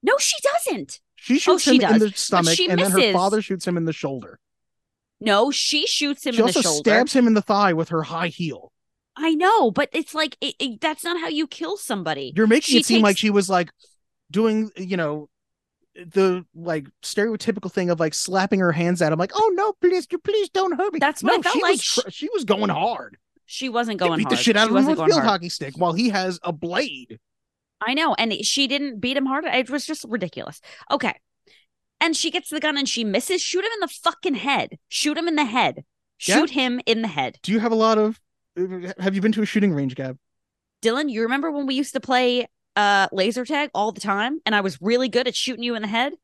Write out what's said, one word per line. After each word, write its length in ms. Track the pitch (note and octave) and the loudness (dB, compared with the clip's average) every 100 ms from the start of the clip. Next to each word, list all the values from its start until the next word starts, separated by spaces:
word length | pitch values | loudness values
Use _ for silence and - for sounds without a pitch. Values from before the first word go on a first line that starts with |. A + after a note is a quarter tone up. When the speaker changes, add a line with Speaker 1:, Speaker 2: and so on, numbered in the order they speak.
Speaker 1:
No, 160 | B3 C5+ | 2 2
she 180 | - D#5 | 2 0
doesn't. 580 | C#5 D#5 F5 C#4 C#3+ - _ _ | 0 0 -2 -4 -6 -14 _ _
Speaker 2:
She 200 | - C4 | 0 2
Speaker 1:
Oh, 20 | |
Speaker 2:
shoots 240 | - F4 | 4 4
Speaker 1:
she 60 | - | 6
Speaker 2:
him 40 | B3+ | 6
in 60 | |
Speaker 1:
does. 180 | G3+ A3 | 6 4
Speaker 2:
the 60 | G#3+ | 4
Speaker 1:
But 80 | G3 | 0
Speaker 2:
stomach, 380 | - F#3 E3 E3+ | 0 2 2 2
Speaker 1:
she 140 | - | 2
Speaker 2:
and 100 | F3+ | 2
then 120 | F#3+ | 2
her 60 | F#3+ | 4
Speaker 1:
misses. 160 | A#3+ | 4
Speaker 2:
father 280 | F#3 F#3+ G#3+ | 4 2 0
shoots 260 | G#3 F#3+ - | -2 -6 -2
him 100 | F3 | -2
in 80 | E3 | -2
the 80 | |
shoulder. 460 | D#3 C#3+ C3+ A2 - _ _ _ _ _ _ _ _ | -4 -6 -8 -12 -20 _ _ _ _ _ _ _ _
Speaker 1:
No, 300 | G#3+ G3+ B3 | 2 4 4
she 360 | C#4 - D4+ G4+ | 2 0 0 -2
shoots 380 | - D4 C#4+ D4 | -2 -2 -2 -4
him 80 | |
Speaker 2:
She 60 | A#3 | 2
Speaker 1:
in 40 | |
the 60 | A3+ | 4
Speaker 2:
also 120 | F#3 | 4
Speaker 1:
shoulder. 280 | F#3 D3+ D3+ | 0 2 4
Speaker 2:
stabs 240 | G#3+ B3+ | 4 4
him 120 | C4+ A#3+ | 4 4
in 60 | |
the 80 | G#3+ | 4
thigh 320 | - G3+ G3+ | 2 2 4
with 160 | E3 D#3+ | 2 -2
her 140 | E3+ | -4
high 240 | D3+ E3 E3+ | -4 -4 -6
heel. 440 | - E3+ A2+ - _ _ _ _ - | -4 -8 -8 -16 _ _ _ _ -6
Speaker 1:
I 160 | D#4+ | -2
know, 380 | D#4 F4+ A4 B3 | 2 4 4 2
but 180 | G3+ C#4+ | 0 -2
it's 200 | - D#4 | -2 -6
like, 240 | D#4 D#4 - | -4 -4 -4
it, 140 | C#4+ - | -8 -6
it, 220 | C#4 G#3+ | -8 -4
that's 220 | D#4 D#4 | -4 -4
not 160 | E4+ F4 | -6 -6
how 100 | E4 | -4
you 180 | D4+ D#4 | -4 -4
kill 300 | - D#4+ G4 | -6 -8 -8
somebody. 560 | - G#3 E3 D3 C3+ D3+ | -6 -6 -4 -6 -6 2
Speaker 2:
You're 120 | A3 | 4
making 260 | A#3 - | 4 4
Speaker 1:
She 40 | B3 | 2
Speaker 2:
it 60 | - | 4
seem 160 | A3+ | 4
like 100 | G#3 | 6
Speaker 1:
takes 100 | G3 | 4
Speaker 2:
she 80 | G#3+ | 2
was, 200 | G3+ F#3 | 2 2
like, 220 | F#3 F3 _ _ _ _ _ _ | 0 0 _ _ _ _ _ _
doing, 400 | F3 A3+ A3 A3 - | 0 2 2 -2 -6
you 220 | F#3 F#3+ | -6 -2
know, 320 | D#3+ D3+ D3 _ _ _ _ _ _ - | -2 -4 -10 _ _ _ _ _ _ -20
the, 500 | F3+ G3 F#3+ F3+ F3 | -6 2 2 2 -6
like, 340 | D#3+ E3+ D#3+ C#3 _ | -14 -6 -6 -6 _
stereotypical 680 | - - G#3+ G#3+ - G3+ F#3 | -8 -2 -2 -2 -2 -4 -4
thing 180 | - F3+ | -2 0
of, 100 | E3+ | 2
like, 120 | D#3+ | 0
slapping 460 | - - F#3+ F#3+ G3 | -2 -2 0 2 2
her 140 | F3+ | 2
hands 280 | D#3+ E3+ F3 | 2 0 2
at 120 | D#3+ | 2
him, 40 | D#3 | 2
like, 140 | F#3+ | -2
"Oh, 180 | F#4+ A4 F4+ | 2 2 2
no, 160 | G#4 G4+ | -2 2
please, 260 | F4+ F4+ D4 | 2 2 -2
you, 60 | F4 | -6
please 300 | - G#4 G4 | -2 -2 0
don't 260 | F#4+ F#4+ D4 | 0 -2 0
hurt 140 | G4+ | -2
me." 80 | D#4+ | 0
Speaker 1:
That's 240 | C#4 D#4 | -2 0
what 80 | - | 0
Speaker 2:
No, 40 | A4+ | 2
Speaker 1:
it 40 | |
felt 120 | F4 C#4+ | 2 0
Speaker 2:
she 60 | |
Speaker 1:
like. 100 | E4+ | 2
Speaker 2:
was 100 | D4 | 0
tr-, 280 | - - A3 | 0 -2 -4
she 200 | - D#4 | -8 -6
was 100 | A4+ | -4
going 260 | A3+ G3+ G#3 | 0 0 0
hard. 480 | D3+ F#3+ A#3 - - _ _ _ | 0 -2 -2 -10 -20 _ _ _
Speaker 1:
She 240 | - C4 | -8 -4
wasn't 260 | A#3 A#3 G3+ | -2 -2 0
Speaker 2:
She 40 | F3 | 0
Speaker 1:
going 120 | E3 | 2
Speaker 2:
beat 100 | C#3+ | 0
the 60 | - | 2
Speaker 1:
hard. 80 | |
Speaker 2:
shit 140 | B2 G#3 | 4 4
out 60 | |
Speaker 1:
She 20 | A3 | 4
Speaker 2:
of 40 | |
him 20 | A#3 | 4
Speaker 1:
wasn't 140 | C4+ | 4
Speaker 2:
with 80 | D#4 | 2
a 20 | |
Speaker 1:
going 100 | E4 | 0
Speaker 2:
field 100 | E4 | 0
Speaker 1:
hard. 80 | B3+ | 2
Speaker 2:
hockey 180 | G3 E3+ | 0 -4
stick 240 | - C#3 C3+ | -10 -10 -2
while 160 | E3+ | -2
he 160 | E3+ A#3+ | 0 0
has 300 | G3+ F#3 F3 | 0 -2 -4
a 80 | F3+ | -8
blade. 680 | D#3 E3+ F3+ C#4 C#3 B2 A2 _ _ _ _ _ _ | -6 -4 -2 -4 -6 -16 -20 _ _ _ _ _ _
Speaker 1:
I 140 | G#3+ | -4
know, 220 | C4+ D#4+ - | -2 0 0
and 180 | A3+ | -2
it, 120 | G3+ - | -2 -4
she 220 | - C4+ | 0 0
didn't 320 | C#4 C#4+ A3 | 0 -4 -4
beat 160 | A#3+ C4+ | -4 -2
him 100 | C4+ | -2
hard. 200 | C4+ D#4+ | -2 -2
It 240 | B3 A#3+ | -2 -2
was 160 | C#4+ - | -4 -6
just 180 | D#4 A#3+ | -10 -6
ridiculous. 500 | A3 F3+ - - - - - - | -6 -6 -8 -14 -16 -20 -20 -4
Okay. 240 | C#4+ A3+ - _ _ _ _ _ _ _ _ | -2 -2 -6 _ _ _ _ _ _ _ _
And 140 | E4 D#4+ | -2 0
she 120 | E4 | -2
gets 180 | F4 - | -4 -6
the 100 | D4+ | -4
gun 180 | D4+ C#4+ | -2 -2
and 100 | C4+ | -4
she 140 | - A3 | -4 -2
misses. 360 | G3 - F#4 | -2 -2 -4
Shoot 220 | - F4 | -2 -4
him 80 | G4+ | -4
in 60 | A4+ | -4
the 80 | F4 | -8
fucking 480 | - - E4 F#4 B3+ | -4 -4 -2 -4 -4
head. 420 | A#3+ C4 C3+ - _ | -2 -2 -2 -10 _
Shoot 280 | - D4 D4+ | -4 -2 -2
him 100 | E4+ | -2
in 60 | D4+ | 0
the 100 | C#4 | 0
head. 400 | A#3+ F3+ B2+ - _ _ _ | 2 0 -2 -14 _ _ _
Speaker 2:
Gab? 180 | - G#3 | 2 4
Speaker 1:
Shoot 100 | D#4+ | 4
him 300 | C#4+ B3+ B3 - | 0 -2 -2 0
in 160 | A3+ | 0
the 60 | A3+ | 0
head. 300 | D3 C3 - | -4 -4 -6
Speaker 2:
Do 100 | - | -2
you 60 | A3 | 0
have 120 | A3+ | 2
a 40 | A3+ | 2
lot 220 | A3 A3 | 4 4
of, 220 | G#3+ A3 _ _ _ - F#3 F#3 F3+ F#3+ | 2 -2 _ _ _ -6 -6 -6 -10 -4
have 160 | F#3 G3 | -2 0
you 60 | |
been 100 | G3 | 0
to 80 | A3 | 2
a 40 | G#3 | 0
shooting 280 | A3 G3+ | 2 2
range, 220 | D3+ C#3 B2+ | 2 -2 -4
Gab? 220 | C3 B2+ _ _ _ _ _ _ | -10 -10 _ _ _ _ _ _
Speaker 1:
Dylan, 280 | A3+ A#3+ D4+ | -2 0 -2
you 120 | A3 | -2
remember 280 | A3+ B3 D#4+ | -2 -2 -2
when 140 | D4 C4+ | -4 -4
we 80 | C4 | -4
used 180 | C#4+ | -4
to 60 | C4+ | -6
play, 480 | - B3+ B3 B3 A#3 _ _ - | -2 0 2 0 -4 _ _ 0
uh, 320 | G#3 G3+ G3 | 2 4 2
laser 340 | F#3+ F#3+ A#3 B3 | 0 -2 -2 -4
tag 240 | D4+ D4 | -4 -2
all 180 | - G#3 | -2 -4
the 100 | G#3+ | -4
time, 380 | G3+ G3+ A3+ D#4 - | -4 -2 -2 -4 -2
and 100 | G#3+ | 0
I 60 | |
was 200 | G3 C3+ | 0 -4
really 280 | F#3 A#3+ B3+ | 0 0 2
good 180 | A3 B3+ | 0 -2
at 80 | - | -4
shooting 280 | - A#3+ | -6 -4
you 120 | A#3+ A#3 | -4 -4
in 60 | |
the 60 | G#3+ | -4
head? 260 | A3+ C4 E4+ | -2 -2 -4